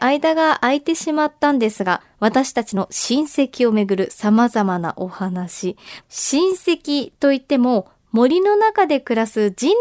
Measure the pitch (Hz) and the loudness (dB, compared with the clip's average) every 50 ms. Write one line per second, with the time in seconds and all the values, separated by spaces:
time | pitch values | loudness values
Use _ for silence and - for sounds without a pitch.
0 | 240 254 285 294 302 320 320 320 320 311 302 - - 247 277 294 - - 330 - | 2 0 0 2 2 0 2 2 2 2 2 2 0 0 0 0 -2 -2 -4 -2
1 | - 330 302 302 302 302 - _ - 294 285 262 226 214 214 - 196 185 - - | -2 -4 -2 0 -2 -2 -2 _ 0 2 2 2 0 0 -2 -2 -2 -2 -2 -2
2 | - _ _ _ 202 226 226 262 269 - - 240 226 - - 190 - - - - | -4 _ _ _ -2 2 2 2 0 0 -2 -4 -4 -2 -4 -4 -4 -4 -4 -6
3 | - - 233 285 311 294 - - 277 262 - - 247 233 220 214 208 196 196 185 | -2 0 0 0 0 0 0 0 0 -2 0 0 0 2 2 2 2 0 0 -2
4 | 190 - - - - 208 214 220 240 240 - 226 208 190 180 180 170 160 - - | -2 -4 -4 -4 0 2 4 4 4 2 2 0 0 0 -2 -2 -4 -6 -6 -6
5 | 185 185 - - 190 185 180 180 180 175 - - - 185 208 - - - - - | -8 -10 -6 -6 -6 -6 -4 -6 -8 -8 -10 -8 -8 -8 -8 -8 -16 -20 -20 -20
6 | _ _ - - - - 262 285 349 381 370 - - 349 330 330 - - 285 285 | _ _ -10 -6 -4 -2 0 2 2 0 0 -2 -2 -2 -2 -2 -2 -4 -4 -4
7 | 240 - _ _ - 277 277 262 269 _ 285 254 240 254 247 202 - - _ _ | -4 -6 _ _ 2 2 2 0 -2 _ 0 2 2 2 2 0 -2 -4 _ _
8 | _ _ - 226 240 262 311 359 381 403 415 415 440 440 415 427 381 302 302 269 | _ _ 0 2 2 4 4 2 2 2 2 2 2 2 2 0 0 2 0 -2
9 | 277 - 233 220 226 226 - 226 208 208 185 - 233 302 415 466 | -2 -2 -2 -2 -2 -2 0 0 0 -2 -2 -2 0 0 2 2